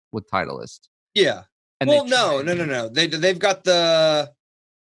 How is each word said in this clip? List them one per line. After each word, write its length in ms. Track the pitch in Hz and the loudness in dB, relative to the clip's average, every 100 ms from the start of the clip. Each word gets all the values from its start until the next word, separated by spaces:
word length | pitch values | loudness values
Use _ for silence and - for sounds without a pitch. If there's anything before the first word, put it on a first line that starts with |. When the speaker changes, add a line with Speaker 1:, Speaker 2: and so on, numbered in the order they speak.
| _ | _
Speaker 1:
with 180 | 110 - | -12 -6
Titleist. 600 | 95 73 65 57 - _ _ _ | -4 -4 -8 -12 -18 _ _ _
Speaker 2:
Yeah. 300 | 202 151 95 - _ _ - | 0 0 0 -10 _ _ -4
Speaker 1:
And 100 | 208 | 2
they 60 | 294 | 2
Speaker 2:
Well, 100 | 247 | 2
no, 380 | 247 190 139 | 0 0 0
Speaker 1:
try 40 | 156 | -2
Speaker 2:
no, 60 | |
no, 100 | 175 | -4
Speaker 1:
and 80 | 156 | -4
Speaker 2:
no. 180 | 127 113 | -4 -4
They, 180 | 131 165 | -2 -2
they've 320 | 156 180 180 | 0 0 2
got 240 | 196 190 | 0 0
the, 720 | 180 175 170 160 160 151 143 _ _ _ _ _ | 2 2 4 4 4 2 -2 _ _ _ _ _